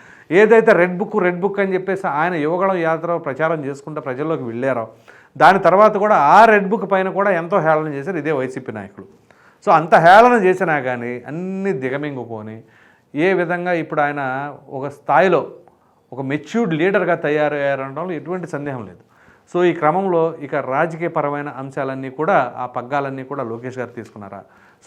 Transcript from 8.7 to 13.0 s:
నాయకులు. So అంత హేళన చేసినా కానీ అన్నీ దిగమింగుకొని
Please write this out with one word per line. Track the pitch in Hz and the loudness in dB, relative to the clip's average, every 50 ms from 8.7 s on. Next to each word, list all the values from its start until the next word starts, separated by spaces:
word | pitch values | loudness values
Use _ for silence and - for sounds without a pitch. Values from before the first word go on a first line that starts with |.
నాయకులు. | 110 107 98 95 - - 92 - _ _ _ _ _ _ _ _ _ _ - | -12 -12 -12 -14 -16 -20 -20 -20 _ _ _ _ _ _ _ _ _ _ 2
So | 208 | 4
అంత | 175 156 160 175 226 | 4 4 4 6 4
హేళన | 180 160 170 190 214 240 247 247 226 185 | 6 8 10 10 10 10 8 6 4 4
చేసినా | 185 185 185 190 170 156 143 | 2 2 2 0 -2 -2 -2
కానీ | 127 127 123 120 120 120 123 120 120 | -2 -4 -6 -6 -6 -8 -8 -10 -10
అన్నీ | 131 147 170 180 185 190 190 196 196 | -12 -10 -10 -8 -8 -8 -6 -4 -4
దిగమింగుకొని | 180 139 131 127 131 143 147 147 139 127 117 113 113 107 107 110 110 113 - _ _ _ _ _ _ _ | -4 -4 -4 -4 -6 -4 -6 -8 -10 -10 -12 -12 -12 -14 -14 -14 -16 -18 -20 _ _ _ _ _ _ _